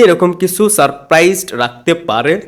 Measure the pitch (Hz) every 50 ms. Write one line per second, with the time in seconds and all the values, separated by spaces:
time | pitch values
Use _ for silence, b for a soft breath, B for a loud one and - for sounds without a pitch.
0 | 240 196 175 165 185 175 180 180 185 180 185 - 214 208 208 - - 143 - -
1 | - - 165 160 170 175 190 185 - - - 120 120 120 - - - - 165 170
2 | - - 107 113 120 143 165 202 -